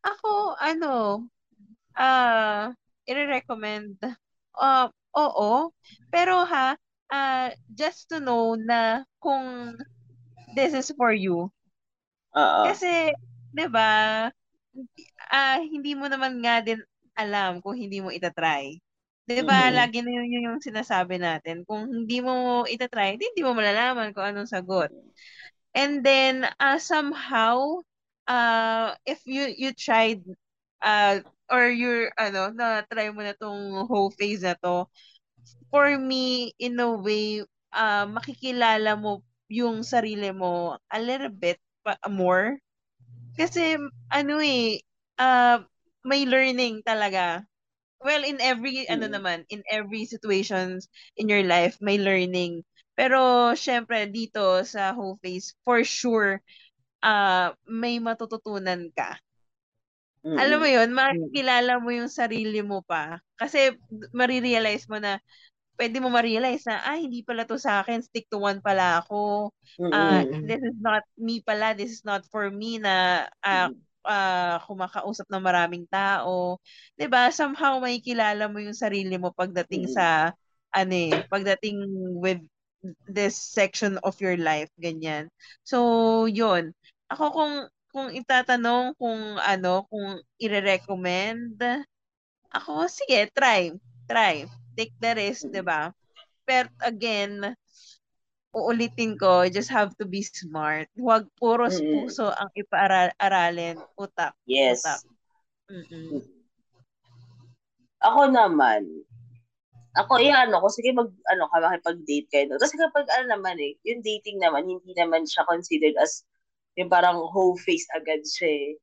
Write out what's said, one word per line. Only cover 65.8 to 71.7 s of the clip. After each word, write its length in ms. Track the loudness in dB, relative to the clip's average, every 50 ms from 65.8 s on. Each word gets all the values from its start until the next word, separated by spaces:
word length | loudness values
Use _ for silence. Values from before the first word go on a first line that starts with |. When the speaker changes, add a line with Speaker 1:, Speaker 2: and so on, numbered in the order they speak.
| -4 -4 -2
Speaker 1:
mo 120 | -4 -2 2 2
ma-realize 520 | 2 2 2 0 0 0 0 -2 -2 -4 -6
na, 120 | -6 -4 -4
"Ah, 120 | -4 -4 -4
hindi 260 | -6 -6 -8 -10 -8
pala 200 | -6 -6 -6 -6
to 120 | -6 -8
sa 240 | -4 -2 0 0 0
akin, 200 | 0 -2 -4 -4 -6
stick 240 | _ _ -10 -8 _
to 80 | -6
one 240 | -2 -2 -2 -2 0
pala 400 | 0 0 2 4 4 4 2 2
ako. 480 | 0 _ -6 -4 -2 -2 -2 -2 -4 -6 _ _ _ _ -10 -6 -2 0
Ah, 320 | 2 2 4 6 4 4 2
Speaker 2:
Mm. 40 | 0
Speaker 3:
Mm. 160 | -4 -6 -4
Speaker 1:
this 160 | -4 -4 -4
is 160 | -4 -6 -6
not 240 | -2 -2 0 0 0 -2 _ _
me 240 | -8 -6 -6 -6 -4
pala, 320 | _ -4 -2 0 0 -2